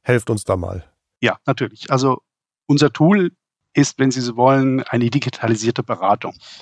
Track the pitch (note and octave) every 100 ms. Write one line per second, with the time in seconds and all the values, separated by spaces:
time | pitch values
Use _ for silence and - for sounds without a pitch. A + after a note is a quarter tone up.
0 | - B2 - A2 - F#2+ F2 F#2+ - _
1 | _ _ A#2 - - C3+ C3+ G#2+ - C3+
2 | C3+ B2+ _ _ _ _ - C#3+ D3 -
3 | D#3 G3+ F3 - _ _ _ - C#3+ -
4 | C3+ B2+ A#2+ A#2 B2+ C3+ C3+ C3 - A#2+
5 | A#2 C#3 B2+ - A2+ A2 A2+ A#2 A2 A2
6 | G2 G#2 F2+ - - -